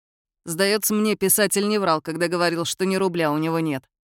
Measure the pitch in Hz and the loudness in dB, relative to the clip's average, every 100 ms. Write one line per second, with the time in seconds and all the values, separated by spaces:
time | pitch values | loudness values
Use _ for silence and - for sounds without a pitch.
0 | _ _ _ _ 165 165 196 214 - 214 | _ _ _ _ -10 -2 0 0 0 0
1 | 214 202 190 196 202 202 202 214 190 156 | 0 0 0 2 2 0 0 0 2 0
2 | 165 160 170 175 175 170 170 - 190 190 | -2 -2 -2 2 0 0 -4 -2 -2 0
3 | 190 170 156 151 160 165 160 135 - _ | 0 0 0 0 0 -2 -2 -4 -10 _